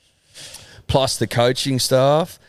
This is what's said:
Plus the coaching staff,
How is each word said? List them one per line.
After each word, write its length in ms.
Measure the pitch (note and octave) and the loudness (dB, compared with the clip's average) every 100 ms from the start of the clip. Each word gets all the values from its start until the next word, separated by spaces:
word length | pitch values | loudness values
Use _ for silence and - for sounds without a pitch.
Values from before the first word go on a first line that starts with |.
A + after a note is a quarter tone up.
| _ _ _ - - - - - - | _ _ _ -20 -20 -20 -20 -20 -2
Plus 300 | C#3 C3 - | 0 0 -2
the 100 | A2 | -4
coaching 520 | B2 B2 C3 C#3+ B2+ | 0 0 0 -2 -2
staff, 600 | - C3 C3+ D3+ F3 - | 0 2 4 2 -2 -10